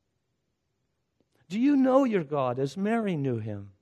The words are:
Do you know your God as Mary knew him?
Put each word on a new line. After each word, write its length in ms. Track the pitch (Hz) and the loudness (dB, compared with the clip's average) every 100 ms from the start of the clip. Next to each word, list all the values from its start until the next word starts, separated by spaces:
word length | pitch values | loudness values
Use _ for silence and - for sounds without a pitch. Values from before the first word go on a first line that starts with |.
| _ _ _ _ _ _ _ _ _ _ _ _ _ _ - | _ _ _ _ _ _ _ _ _ _ _ _ _ _ -10
Do 100 | 202 | 0
you 160 | 277 277 | 2 4
know 280 | 262 262 | 4 4
your 200 | 262 202 | 4 0
God 340 | 143 147 131 123 | -2 -2 -2 -2
as 160 | 139 190 | -4 -2
Mary 380 | 202 226 208 160 | -2 -2 -2 -2
knew 220 | 139 113 | -2 -4
him? 340 | 110 101 101 _ | -6 -10 -12 _